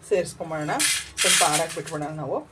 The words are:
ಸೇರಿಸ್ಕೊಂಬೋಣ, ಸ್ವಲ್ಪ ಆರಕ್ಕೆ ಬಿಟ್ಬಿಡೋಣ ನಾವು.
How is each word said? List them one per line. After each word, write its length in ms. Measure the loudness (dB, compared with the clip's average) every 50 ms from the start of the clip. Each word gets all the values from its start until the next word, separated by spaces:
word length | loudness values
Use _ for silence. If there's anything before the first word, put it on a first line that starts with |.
| 0 2
ಸೇರಿಸ್ಕೊಂಬೋಣ, 680 | 2 2 2 0 -4 -10 -8 -6 -4 -4 -2 -2 0 0 2 2 0 0 -4 -8 -4 0 2
ಸ್ವಲ್ಪ 200 | 4 4 6 4 4 4
ಆರಕ್ಕೆ 220 | 2 0 0 -2 -6
ಬಿಟ್ಬಿಡೋಣ 340 | -8 -6 -6 -6 -6 -6 -6 -6 -4
ನಾವು. 160 | -4 -4 -4 -4 -8